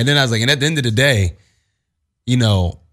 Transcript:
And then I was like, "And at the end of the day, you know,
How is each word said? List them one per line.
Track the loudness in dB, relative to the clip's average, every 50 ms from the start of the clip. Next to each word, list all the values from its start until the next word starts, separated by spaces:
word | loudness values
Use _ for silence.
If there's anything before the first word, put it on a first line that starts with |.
And | -2 0
then | 0
I | 0
was | 0 0
like, | -2 -2
"And | 0 0
at | 0 0
the | -2
end | -2 -2 -2
of |
the | -2 -2
day, | 0 0 2 2 2 2 0 -2 -4 -8 _ _ _ _ _ _ _ _ _ _ _ _ _ _ _ _ _
you | -2 0 0
know, | 2 2 2 0 0 -2 -6 -10 _ _